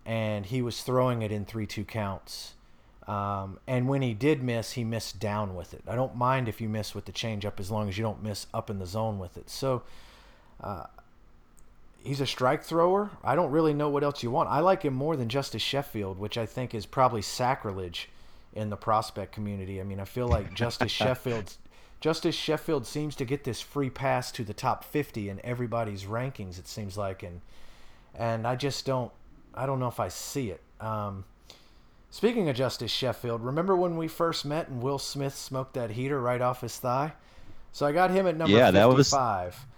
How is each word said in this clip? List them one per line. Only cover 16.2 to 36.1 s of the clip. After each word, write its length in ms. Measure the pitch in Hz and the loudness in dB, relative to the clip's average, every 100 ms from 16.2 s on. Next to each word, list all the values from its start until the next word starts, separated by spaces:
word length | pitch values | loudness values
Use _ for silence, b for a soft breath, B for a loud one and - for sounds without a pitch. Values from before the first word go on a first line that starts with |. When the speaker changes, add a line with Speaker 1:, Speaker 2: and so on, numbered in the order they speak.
| 101 - | -4 -4
Speaker 1:
I 80 | 113 | -4
think 280 | - 123 | -4 -4
is 120 | 113 95 | -6 -2
probably 360 | - 127 117 | 6 6 6
sacrilege 840 | 98 - 123 135 110 95 90 85 - b b b b | -2 0 2 0 -2 -6 -6 -8 -12 b b b b
in 160 | - 107 | -6 -6
the 60 | 101 | -4
prospect 560 | - 107 113 - 98 | 2 4 2 -4 -8
community. 480 | - 104 101 95 95 | -6 -6 -4 -6 -6
I 40 | |
mean, 140 | 98 98 | -6 -6
I 60 | |
feel 240 | 98 - 120 | -6 -2 0
like 260 | 117 98 | 0 0
Justice 380 | 92 117 - 117 | -2 -2 0 0
Speaker 2:
<laughs> 0 | |
Speaker 1:
Sheffield's, 680 | - 110 127 131 117 101 - - b b b | 2 2 2 -2 -4 -4 -12 -20 b b b
Justice 360 | 151 156 170 147 | 0 2 0 0
Sheffield 500 | - 151 - 151 113 | 0 -2 0 -2 -2
seems 300 | 151 151 - | -4 -4 -4
to 80 | |
get 180 | 123 139 | -2 -2
this 180 | - 110 | -4 -6
free 300 | - 143 135 | -4 -2 -2
pass 400 | 123 135 127 123 | 0 0 0 -2
to 120 | - | -6
the 100 | 107 | -6
top 300 | 104 127 107 | -2 0 0
fifty 440 | - 151 139 - 101 | -2 -2 -2 -4 -6
in 120 | 98 | -6
everybody's 640 | - 123 120 117 110 98 | -4 -4 -2 -2 -2 -4
rankings, 540 | 98 113 131 135 95 90 | -4 -4 -4 -6 -10 -12
it 100 | 90 | -12
seems 280 | - 101 95 | -8 -8 -4
like, 260 | 98 92 | -4 -6
and, 160 | 95 87 - b b b b b b | -10 -12 -14 b b b b b b
and 320 | - 117 113 113 | -4 -2 0 0
I 80 | |
just 300 | 127 139 135 - | 0 -2 -2 -2
don't, 240 | 131 113 - - - - | 0 -2 -8 -20 -20 -14
I 120 | - 135 | -6 -2
don't 140 | 135 | 0
know 80 | 123 | 0
if 100 | - | -2
I 100 | 98 | -4
see 420 | - - 143 117 | -4 -6 -4 -4
it. 100 | 87 - - | -6 -14 -10
Um, 440 | 110 110 104 95 95 - b b b b b b b | -4 -4 -4 -6 -12 -18 b b b b b b b
speaking 400 | - 220 247 165 | 0 2 4 2
of 60 | 123 | 2
Justice 340 | 131 - 113 | 0 -2 -4
Sheffield, 500 | - 127 110 120 117 | -2 -2 -2 -2 -4
remember 340 | 117 147 185 | -2 0 2
when 220 | 185 180 165 | 4 4 0
we 100 | 160 | -4
first 380 | - 170 156 | 0 0 0
met 240 | 143 151 165 | -2 -2 -2
and 140 | 127 | -2
Will 160 | 127 139 | -2 -2
Smith 360 | - 139 139 | -4 -4 -4
smoked 380 | 139 - 135 131 | -4 -6 -6 -4
that 200 | 131 117 | -4 -4
heater 280 | 107 135 | -2 -2